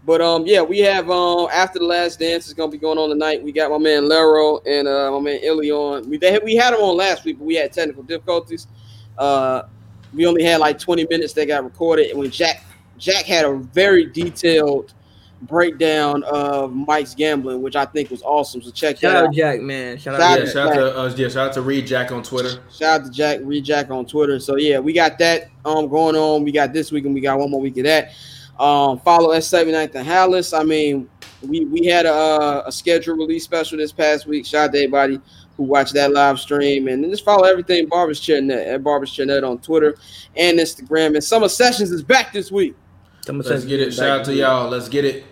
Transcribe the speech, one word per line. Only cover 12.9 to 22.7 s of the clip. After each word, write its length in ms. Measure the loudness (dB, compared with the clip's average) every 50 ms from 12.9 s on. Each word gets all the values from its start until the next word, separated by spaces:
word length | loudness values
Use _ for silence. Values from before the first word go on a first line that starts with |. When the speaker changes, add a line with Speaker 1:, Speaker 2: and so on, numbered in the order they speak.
| _ -8
Speaker 1:
Jack 280 | -2 -2 -2 -2 0
had 180 | 0 0 2 2
a 100 | 2 0
very 500 | -4 -8 -4 0 2 4 6 6 4 4
detailed 840 | 2 -4 -6 -6 -6 -6 -2 0 2 2 4 2 2 0 -2 -4 -8 _ _ _ _ _ -20 _ _ -20 -20
breakdown 800 | -14 -4 0 0 0 0 0 0 0 2 2 2 0 0 -2 -2 -4
of 480 | -4 -4 -2 -2 -2 -2 -2 -4 -4 -6
Mike's 400 | -6 -2 -2 -2 -2 -2 -4 -4
gambling, 480 | -4 -2 0 0 -2 -4 -6 -6 -6
which 140 | -6 -4 -4
I 80 | -4 -4
think 260 | -2 -4 -6 -6 -6
was 120 | -8 -10
awesome. 380 | -4 0 0 0 0 -2 -8 -14
So 80 | -14 -14
check 280 | -10 -4 -4 -4 -2 0
Speaker 2:
Shout 140 | 0 2
Speaker 1:
that 40 | 4 4
Speaker 2:
out 60 | 2 2
Speaker 1:
out. 60 | 2
Speaker 2:
Jack, 260 | 0 0 0 -2 -4
man. 380 | -6 -8 -8 -8 -8 -10 -12 -12
Shout 160 | -10 -6 0
out 60 | 2
Speaker 1:
Shout 180 | 4 6 6 4
Speaker 2:
Jack. 80 | 2
Speaker 3:
Yeah, 60 | 0
shout 140 | -2 0 0 2
out 60 | 2
Speaker 1:
Jack. 20 | 2 2 0 0
Speaker 3:
to, 40 | -2
uh, 160 | -4 -4 -2
yeah, 120 | -2 -4 -2
shout 200 | 0 -2 -2 -2
out 40 | -2
to 80 | -4
Reed 240 | -2 -2 -2 -2 -2
Jack 260 | -2 -2 -2 -2 -4
on 100 | -6 -10
Twitter. 380 | -10 -6 -6 -4 -4 -4 -8 -10 -16 -20